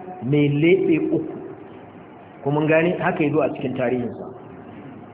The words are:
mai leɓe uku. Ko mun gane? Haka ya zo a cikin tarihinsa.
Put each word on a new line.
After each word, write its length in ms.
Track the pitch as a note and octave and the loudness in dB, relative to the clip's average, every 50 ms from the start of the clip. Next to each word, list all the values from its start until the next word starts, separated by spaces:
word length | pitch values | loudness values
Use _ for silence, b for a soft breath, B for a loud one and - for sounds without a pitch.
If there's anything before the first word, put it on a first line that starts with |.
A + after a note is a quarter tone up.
| - - - - - | -10 -12 -12 -8 -2
mai 260 | B2 C#3+ D3 D3 C#3+ | 2 4 4 4 4
leɓe 640 | D3 D3 D3+ E3 F#3 F#3+ F#3+ F#3+ E3 D3+ - - - | 4 4 6 6 6 6 6 4 2 2 2 0 0
uku. 220 | - - - - - - - - - - - - - - - - - - - - - - - - - - | -2 -2 -4 -8 -12 -12 -14 -14 -16 -16 -18 -18 -18 -18 -18 -18 -20 -20 -20 -20 -20 -20 -20 -18 -8 -4
Ko 60 | C#3 | 0
mun 160 | C#3+ D3+ D#3 D3 | 0 2 4 4
gane? 260 | D#3 D#3+ E3 E3+ F3 - | 4 4 4 4 2 0
Haka 240 | E3 E3+ F#3+ - D#3+ | 0 0 0 2 2
ya 80 | D3 C#3+ | 2 2
zo 80 | D#3 C#3 | 2 2
a 60 | B2 - | 2 0
cikin 220 | - C3+ C3 B2 | -4 -4 -4 -2
tarihinsa. 500 | B2+ B2+ A#2+ B2+ B2+ A#2+ A2 G2 - - - - - - - - - - - - - - - - - - - | 0 0 0 0 0 -2 -4 -6 -8 -10 -12 -14 -14 -16 -16 -18 -16 -16 -16 -16 -16 -16 -16 -16 -16 -18 -16